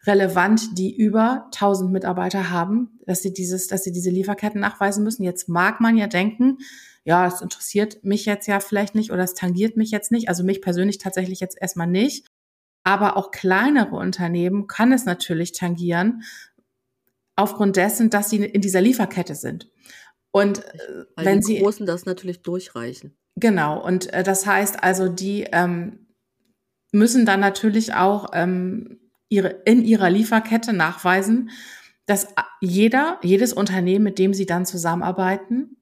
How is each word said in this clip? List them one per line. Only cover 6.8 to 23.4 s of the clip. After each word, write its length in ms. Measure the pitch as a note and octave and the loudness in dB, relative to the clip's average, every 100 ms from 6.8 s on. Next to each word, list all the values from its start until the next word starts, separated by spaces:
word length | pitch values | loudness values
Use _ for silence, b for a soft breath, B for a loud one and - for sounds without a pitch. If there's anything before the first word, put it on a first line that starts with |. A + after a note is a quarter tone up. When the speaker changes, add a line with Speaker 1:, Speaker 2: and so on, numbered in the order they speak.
| B B | B B
Speaker 1:
"Ja, 220 | - F3 F3+ | 2 2 2
es 120 | F3+ | -2
interessiert 600 | - - - G3+ G#3 - | -12 -12 -4 -2 -2 -4
mich 220 | G3 G#3 G#3 | -4 -2 -2
jetzt 220 | G3+ G#3+ | -4 -2
ja 100 | G3 | -2
vielleicht 340 | G3 G3+ G3+ G#3+ | 0 -2 0 -2
nicht 160 | G#3+ | -2
oder 100 | F3+ | -2
es 100 | F#3 | -4
tangiert 420 | - F#3 F3+ A3 A3+ | -2 -2 0 0 0
mich 140 | G#3+ | -2
jetzt 180 | G#3 - | -2 -2
nicht", 160 | A#3 A3+ | -2 0
also 140 | F3+ | -2
mich 160 | F#3 G3 | 0 -2
persönlich 360 | F#3+ F3 G3 G3 | -2 0 -2 -2
tatsächlich 400 | F#3+ F#3 F#3 F#3+ | -6 -4 -6 -6
jetzt 160 | F#3 - | -10 -8
erstmal 260 | F3+ F3 E3+ | -8 -4 -2
nicht. 380 | F#3 C4+ - _ _ _ _ _ _ | 0 0 -2 _ _ _ _ _ _
Aber 320 | F#3 G3 G3+ G3 | 0 2 2 0
auch 140 | - | -6
kleinere 680 | - F#3+ F#3+ B3+ C#4+ G3+ - | -4 0 2 4 2 2 -2
Unternehmen 680 | F3 F#3 E3+ E3+ F3 G3+ G3+ | -6 -4 -2 0 0 -2 -6
kann 260 | - A#3 | 0 4
es 120 | C4 | 4
natürlich 480 | A3 F3+ - E3 F3 | 0 -4 -4 -4 -4
tangieren, 680 | - F3+ F3 F3 E3+ G3+ A#3 B B B _ _ _ _ _ _ _ _ - | -4 -4 -2 -2 0 0 -2 B B B _ _ _ _ _ _ _ _ -2
aufgrund 400 | G3+ G#3 G3+ F#3+ | -2 0 0 2
dessen, 340 | G3 G#3+ A3+ | 0 2 2
dass 200 | G3+ G#3 | 2 0
sie 140 | G#3+ | -2
in 160 | G#3 G3+ | 0 0
dieser 200 | G3 F3+ | 2 4
Lieferkette 540 | G#3+ B3+ G#3 F#3 F3 | 4 2 0 -2 -6
sind. 360 | D3 - E3+ - B B B B _ _ | -8 -10 -10 -16 B B B B _ _
Und, 320 | - G3+ G3 | 0 2 -2
äh, 400 | - - - - - - | -10 -18 -16 -16 -16 -4
Speaker 2:
Weil 100 | F#3+ | 2
Speaker 1:
wenn 140 | G3+ | 2
Speaker 2:
die 60 | G#3 | 2
Speaker 1:
sie 120 | G#3+ | 2
Speaker 2:
Großen 280 | G3+ G#3+ G3 | 0 0 -4
das 180 | F3 F#3+ | -4 -6
natürlich 360 | F3+ F#3 F3 | -8 -8 -10
durchreichen. 760 | - F3+ F3+ - A#2 B2+ C#3+ _ _ | -8 -8 -8 -12 -10 -12 -20 _ _
Speaker 1:
Genau. 460 | - | 0